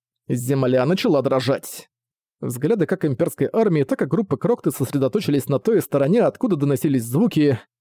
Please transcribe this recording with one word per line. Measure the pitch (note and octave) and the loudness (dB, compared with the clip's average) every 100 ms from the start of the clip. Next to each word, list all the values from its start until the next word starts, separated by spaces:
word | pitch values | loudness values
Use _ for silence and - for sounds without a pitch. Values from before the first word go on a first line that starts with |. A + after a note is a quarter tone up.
| _ _ - | _ _ -6
земля | B2+ B2 C3+ B2+ B2+ B2+ | -4 -2 0 2 2 2
начала | F#3 B3 D3 | 0 2 2
дрожать. | C3 C3 A#2+ C#3 - - - _ _ _ _ - | 2 0 0 -2 -4 -16 -20 _ _ _ _ -12
Взгляды | B2+ A#2+ D3 A3+ D3+ | -10 -4 -2 0 0
как | F#3 D#3 | -2 -2
имперской | B2+ D#3+ - C#3 | -2 -2 -2 -2
армии, | A3 A3 D#3+ | 0 2 2
так | C3+ C4 | 0 -2
и | C#3 | -2
группы | F3+ G#3 C3+ | -2 -2 -2
Крокты | F3 A#3+ E3+ | -2 0 -2
сосредоточились | - C3 C#3+ C3 G#3+ E3+ C#3+ - | -2 -2 0 0 0 0 -2 0
на | C#3 | -2
той | - G#3+ | 2 0
стороне, | - C#3+ C#3 A3+ | 2 0 2 2
откуда | E3 - B3 E3 | 2 0 -2 0
доносились | C#3+ C3+ D#3+ C3+ A2+ | 0 0 0 0 0
звуки. | C3 A3+ D#3+ D3 C3 - _ | 0 2 2 2 2 -4 _